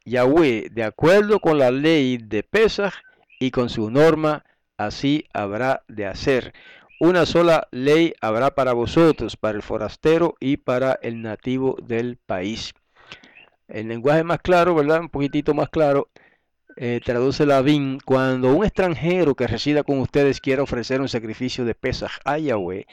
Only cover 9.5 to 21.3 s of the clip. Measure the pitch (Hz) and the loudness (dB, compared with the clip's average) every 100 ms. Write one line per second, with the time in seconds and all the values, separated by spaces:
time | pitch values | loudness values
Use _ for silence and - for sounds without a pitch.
9.5 | 107 - 110 104 - 156 165 170 - 131 | -4 -6 -6 -6 -2 0 2 2 -2 -4
10.5 | 143 - 123 131 - 113 117 113 104 123 | -4 -2 -2 0 -2 -6 -8 -10 -10 -6
11.5 | 131 131 - 117 117 120 123 _ 98 98 | -2 -2 -4 -6 -4 -4 -10 _ -6 -6
12.5 | 113 - - _ _ _ - - _ _ | -8 -12 -18 _ _ _ -20 -20 _ _
13.5 | _ _ 110 110 117 135 160 160 160 - | _ _ -12 -8 -4 0 0 0 -4 2
14.5 | 180 170 165 147 160 170 143 139 147 143 | 2 4 2 2 0 0 -4 -2 -2 -2
15.5 | 147 151 165 147 139 - _ _ _ _ | -2 -2 0 2 2 -2 _ _ _ _
16.5 | _ _ - 123 120 - 120 131 139 147 | _ _ -10 -6 -4 -2 -2 -2 0 2
17.5 | 135 131 151 139 135 - 131 131 131 127 | 2 2 2 0 -6 0 0 2 0 2
18.5 | 147 208 - 185 139 160 180 151 127 120 | 2 2 0 -2 0 0 2 2 0 -2
19.5 | 110 147 147 135 139 123 143 143 127 143 | -2 0 0 0 -2 0 2 2 0 -2
20.5 | 131 135 120 113 131 135 123 110 | -2 -2 -4 -4 -4 -2 -4 -6